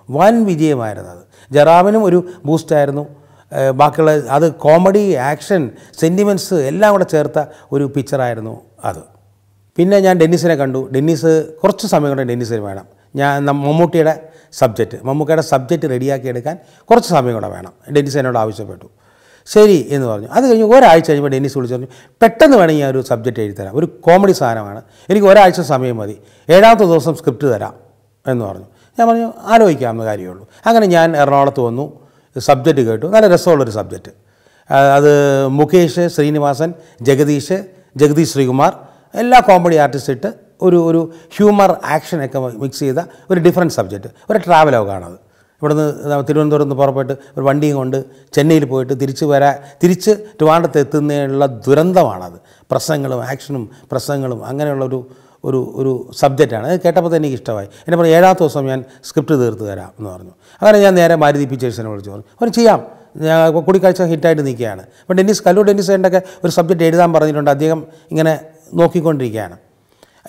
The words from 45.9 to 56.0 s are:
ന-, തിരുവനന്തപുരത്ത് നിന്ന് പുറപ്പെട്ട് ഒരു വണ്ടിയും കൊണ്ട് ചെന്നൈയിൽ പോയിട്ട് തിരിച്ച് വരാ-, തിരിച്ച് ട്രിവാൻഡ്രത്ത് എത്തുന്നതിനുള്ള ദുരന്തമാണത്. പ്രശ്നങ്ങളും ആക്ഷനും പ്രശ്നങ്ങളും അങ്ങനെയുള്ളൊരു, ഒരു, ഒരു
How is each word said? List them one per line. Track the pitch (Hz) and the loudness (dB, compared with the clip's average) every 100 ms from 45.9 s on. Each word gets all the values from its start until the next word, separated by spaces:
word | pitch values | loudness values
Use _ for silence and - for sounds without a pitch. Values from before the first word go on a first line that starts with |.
| 131 147 | -4 -6
ന-, | 143 | -4
തിരുവനന്തപുരത്ത് | 131 151 151 147 147 | -2 -2 0 0 -2
നിന്ന് | 131 | 0
പുറപ്പെട്ട് | 139 135 127 | 0 0 -6
ഒരു | 135 - - | -8 -10 -4
വണ്ടിയും | 135 143 147 139 | -2 0 -2 -2
കൊണ്ട് | 131 135 135 - _ | -4 -6 -8 -18 _
ചെന്നൈയിൽ | - 151 160 135 | 0 2 2 2
പോയിട്ട് | 131 127 131 | -4 -4 -4
തിരിച്ച് | 135 131 151 | -6 -4 0
വരാ-, | 139 139 135 - - | 2 2 0 -10 -2
തിരിച്ച് | 175 185 214 | 0 0 0
ട്രിവാൻഡ്രത്ത് | 208 - - 156 165 165 147 | -2 -4 -2 2 2 2 -2
എത്തുന്നതിനുള്ള | 135 151 147 143 139 139 139 | -2 -2 -2 -4 -4 -2 -2
ദുരന്തമാണത്. | 113 123 139 175 185 139 92 90 87 _ _ - | -4 2 2 4 2 0 -2 -14 -18 _ _ -6
പ്രശ്നങ്ങളും | 127 - 147 135 123 | -6 -4 -6 -4 -8
ആക്ഷനും | 120 135 - 139 107 - - | -8 -12 -10 -12 -12 -18 -10
പ്രശ്നങ്ങളും | 131 - 139 131 113 107 | -8 -6 -6 -6 -10 -10
അങ്ങനെയുള്ളൊരു, | 139 147 135 131 131 123 - _ _ - | -8 -6 -6 -6 -8 -12 -20 _ _ -6
ഒരു, | 131 123 - | -4 -6 -6
ഒരു | 135 123 | -4 -4